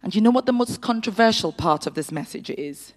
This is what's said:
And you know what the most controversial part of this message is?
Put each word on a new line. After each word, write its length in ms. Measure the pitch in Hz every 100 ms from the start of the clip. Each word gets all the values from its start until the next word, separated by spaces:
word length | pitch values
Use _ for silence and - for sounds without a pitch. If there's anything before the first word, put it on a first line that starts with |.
And 100 | 185
you 80 | 208
know 80 | 226
what 160 | 247 254
the 80 |
most 260 | 247 240 262
controversial 720 | - 226 226 196 226 214 165
part 360 | - 165 151 -
of 80 | 151
this 160 | 151
message 400 | 151 - - -
is? 420 | - 147 139 -